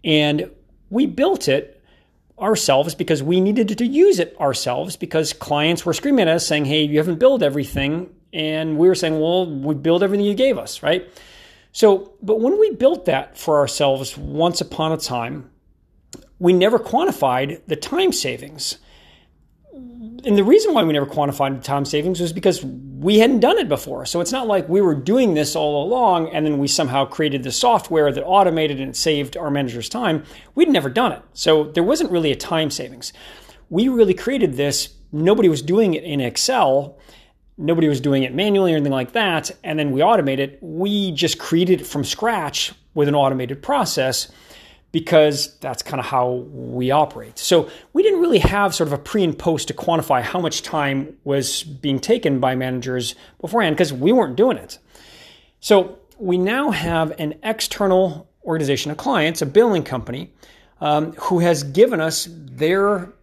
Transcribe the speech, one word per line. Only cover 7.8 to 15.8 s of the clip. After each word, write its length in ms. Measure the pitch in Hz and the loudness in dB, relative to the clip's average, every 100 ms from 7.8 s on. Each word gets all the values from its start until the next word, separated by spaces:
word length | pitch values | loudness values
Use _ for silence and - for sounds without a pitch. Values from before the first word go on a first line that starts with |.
| 139 160 185 _ _ | -2 -4 -8 _ _
And 440 | 170 156 156 160 156 | -6 -4 -4 -2 4
we 100 | 175 | 4
were 80 | 185 | 4
saying, 240 | 165 156 | 0 0
"Well, 300 | 160 180 180 | 0 0 -2
we 240 | 139 139 | -4 -4
billed 300 | 147 151 175 | -2 2 2
everything 220 | 196 202 202 | 2 0 0
you 80 | |
gave 240 | 202 262 214 | 2 0 0
us," 260 | - - | -6 -6
right? 260 | 143 180 - - - - - - _ | -2 -2 -4 -20 -20 -20 -20 -20 _
So, 420 | - 214 190 - _ | 4 4 4 -2 _
but 200 | 196 220 | -2 0
when 180 | 240 403 | 2 4
we 120 | 427 | 2
built 340 | 247 262 339 - | 4 2 2 -2
that 320 | 135 139 - | -2 -4 -10
for 200 | - 147 | 0 2
ourselves 600 | 135 - 143 135 135 - | 2 0 0 0 -4 -10
once 440 | 143 143 170 170 | -8 0 0 0
upon 300 | 175 - 156 | -6 -4 -4
a 60 | 160 | -4
time, 520 | - 123 117 147 - _ _ _ | -4 -6 -6 -10 -16 _ _ _